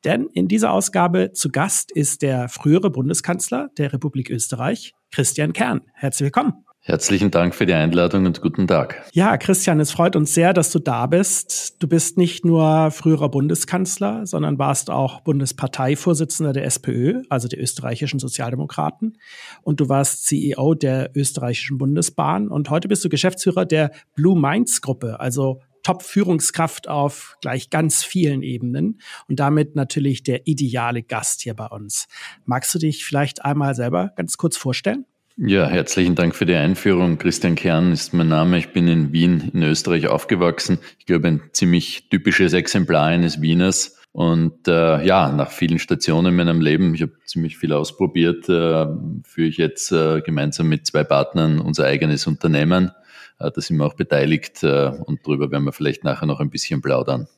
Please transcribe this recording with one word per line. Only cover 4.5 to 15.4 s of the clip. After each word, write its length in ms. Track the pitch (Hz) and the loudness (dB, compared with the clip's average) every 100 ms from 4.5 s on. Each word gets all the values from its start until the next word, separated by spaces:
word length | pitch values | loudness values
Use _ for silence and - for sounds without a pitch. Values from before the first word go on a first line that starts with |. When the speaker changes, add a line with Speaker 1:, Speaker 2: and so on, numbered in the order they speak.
| 123 131 233 - _ _ | -4 -4 -4 -8 _ _
Speaker 1:
Christian 440 | - 135 - 151 | -2 -2 0 -4
Kern. 260 | 165 247 - _ | -2 -2 -2 _
Herzlich 320 | _ 139 - 139 | _ -6 -2 0
willkommen. 260 | 226 285 - _ _ - | 2 0 -4 _ _ -2
Speaker 2:
Herzlichen 440 | 82 - 98 98 | -2 2 2 2
Dank 240 | 85 85 | 2 2
für 100 | - | 2
die 80 | 95 | 2
Einladung 540 | 85 80 87 87 98 92 | 4 4 4 2 4 2
und 160 | 80 | 0
guten 260 | - - 92 | -2 0 2
Tag. 400 | 85 - - - | 2 0 -8 -4
Speaker 1:
Ja, 240 | 165 196 208 | 2 2 2
Christian, 420 | - 185 - 156 | 2 0 2 2
es 100 | 151 | 0
freut 260 | - 170 170 | 2 2 2
uns 180 | 151 | 0
sehr, 180 | - 170 | 2 4
dass 180 | 180 165 | 4 2
du 80 | 170 | 0
da 280 | 147 117 123 | -2 -2 2
bist. 760 | 170 202 - - - - _ | 2 2 -2 -4 -8 -8 _
Du 60 | 147 | 0
bist 300 | 165 160 - | 2 2 0
nicht 260 | 170 - | 0 2
nur 460 | 170 165 156 156 156 | 2 4 4 4 2
früherer 400 | 147 160 156 147 | 2 2 2 2
Bundeskanzler, 960 | 139 147 165 - 185 185 - 202 220 196 | 0 0 0 -2 -2 -2 -2 -4 -4 -6
sondern 320 | 165 151 139 | -2 -2 0
warst 320 | 139 139 - | 0 -2 -2
auch 320 | 135 135 - | -2 -2 -4
Bundesparteivorsitzender 1300 | - 143 | -2 0